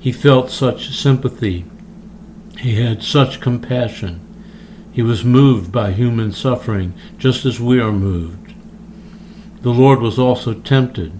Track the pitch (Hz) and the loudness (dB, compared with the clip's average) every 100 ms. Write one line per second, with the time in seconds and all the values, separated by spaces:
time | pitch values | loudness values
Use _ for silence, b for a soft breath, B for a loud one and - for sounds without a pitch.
0 | 135 120 143 131 127 - 131 - - 127 | -4 2 4 4 2 -2 -2 -2 -8 -2
1 | 139 131 123 - 110 90 87 - - - | 2 2 0 -4 -4 -4 -8 -16 -20 -20
2 | - - - - - - 127 110 117 107 | -20 -20 -20 -20 -20 -8 -2 0 0 -2
3 | - 147 135 - - 123 - 123 117 - | 0 2 2 0 -4 -4 -4 -4 -4 -6
4 | 98 85 - B B B B B B - | -10 -10 -16 B B B B B B -2
5 | 113 120 123 127 139 120 87 117 101 95 | 0 0 4 6 6 4 0 -2 -2 0
6 | 120 117 110 - 131 123 - 104 90 87 | -2 0 -4 -4 -4 -4 -2 -4 -4 -8
7 | B B 131 123 135 117 120 127 110 104 | B B 0 0 -2 -4 2 2 2 0
8 | 98 87 82 87 - - - - - B | -2 -2 -6 -12 -18 -20 -20 -20 -20 B
9 | B B B B B B 123 120 131 135 | B B B B B B -2 4 6 6
10 | 113 110 127 123 - 107 - 135 127 - | 2 0 0 0 -2 -6 0 2 2 -4
11 | 80 80 | -10 -12